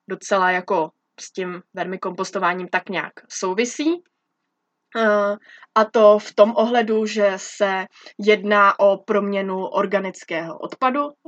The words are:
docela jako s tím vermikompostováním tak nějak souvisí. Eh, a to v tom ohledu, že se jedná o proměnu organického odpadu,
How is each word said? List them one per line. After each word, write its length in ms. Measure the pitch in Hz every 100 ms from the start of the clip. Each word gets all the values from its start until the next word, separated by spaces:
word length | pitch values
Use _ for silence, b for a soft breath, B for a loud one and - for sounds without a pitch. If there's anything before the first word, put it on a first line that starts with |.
| -
docela 440 | 190 - 196 185
jako 400 | 185 180 185 160 _ _ -
s 120 | -
tím 300 | - 180 180 -
vermikompostováním 920 | 185 180 190 190 180 185 196 180 180 180
tak 220 | 185 -
nějak 240 | 175 - - -
souvisí. 720 | - 190 185 240 - 294 349 _ _ _ _ _ _ _ _ _ 233
Eh, 380 | 220 208 202 208 B B B 220
a 100 | 214
to 340 | 233 208 208
v 140 | - -
tom 180 | 208 226
ohledu, 500 | 226 240 220 220 214
že 280 | 214 202 185
se 500 | - - 202 190 190 B B B
jedná 640 | 208 214 202 208 196 -
o 180 | 202 196
proměnu 680 | - 208 202 196 196 190 190
organického 920 | 185 202 196 190 - - 165 165 -
odpadu, 520 | - - 254 269 285 294